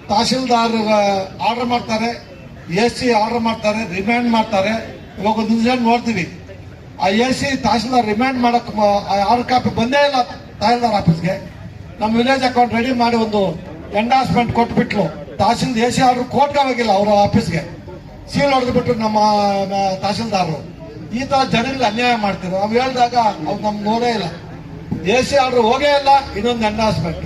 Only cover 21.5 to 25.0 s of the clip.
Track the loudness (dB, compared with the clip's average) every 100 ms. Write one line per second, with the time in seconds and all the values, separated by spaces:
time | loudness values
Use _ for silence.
21.5 | 0 -2 -2 -2 0 0 0 -2 -4 -4
22.5 | -2 0 0 0 0 2 2 0 0 -4
23.5 | -4 -4 -2 -2 0 0 -2 -4 -8 -14
24.5 | -16 -14 -14 -10 -4